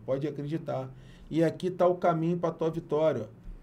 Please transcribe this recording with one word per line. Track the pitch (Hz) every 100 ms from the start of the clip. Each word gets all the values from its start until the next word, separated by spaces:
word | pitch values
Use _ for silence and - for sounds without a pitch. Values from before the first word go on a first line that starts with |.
Pode | - 139 147
acreditar. | 143 143 160 - 131 131 - - - -
E | 151
aqui | 160 156 180
tá | 175 175
o |
caminho | 180 180 165 165 175
pra | 170
tua | 165 160
vitória, | 165 - 151 156 123 110 - - -